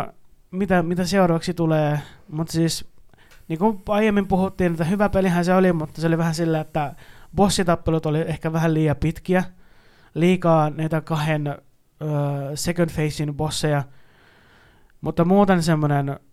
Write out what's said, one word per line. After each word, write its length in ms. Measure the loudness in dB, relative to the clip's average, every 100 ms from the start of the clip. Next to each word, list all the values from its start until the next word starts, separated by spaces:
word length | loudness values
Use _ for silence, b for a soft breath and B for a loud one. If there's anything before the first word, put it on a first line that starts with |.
| -2 -12 -20 _ -10
mitä, 320 | -6 0 0
mitä 220 | 0 -2 0
seuraavaksi 480 | 2 4 2 -2
tulee. 460 | -2 0 2 0 -2 B B -10
Mut 180 | -6 -4
siis, 360 | 0 0 -2 -10 -16 -20 b b b b
niin 120 | 0
kuin 220 | 0 0 -2
aiemmin 380 | 0 2 2 2
puhuttiin, 440 | 0 0 0 0
että 120 | 0
hyvä 260 | -2 0 0
pelihän 360 | 2 2 2 2
se 80 |
oli, 200 | 4 4
mutta 280 | 2 -4 -4
se 60 | 0
oli 100 | 2
vähän 180 | 0 0
sillä, 240 | -2 -2
että 360 | -4 -4 -4 -8 B B B 0
bossitappelut 680 | 2 2 0 0 0 -2 0
oli 160 | -2
ehkä 320 | -2 -4 -4
vähän 200 | -2 0
liian 220 | 2 0 0
pitkiä. 480 | -2 -4 -2 0 -2 -10 b b b b b
Liikaa 560 | 0 2 4 4 4 2
näitä 320 | -2 -4 -4
kahden, 460 | -2 -2 0 -2 -2
ö, 80 | -8 -14 _ _ -10 -4 -2 -2 -4 -6 -6
second 340 | -4 0 0 0
phasein 380 | -4 -2 -4
bosseja. 500 | -4 -4 -2 0 0 -4 b b b b b b b b b b -10
Mutta 240 | -4 0 4
muuten 380 | 4 4 2
semmonen 560 | 2 2 2 0 -2 -8 _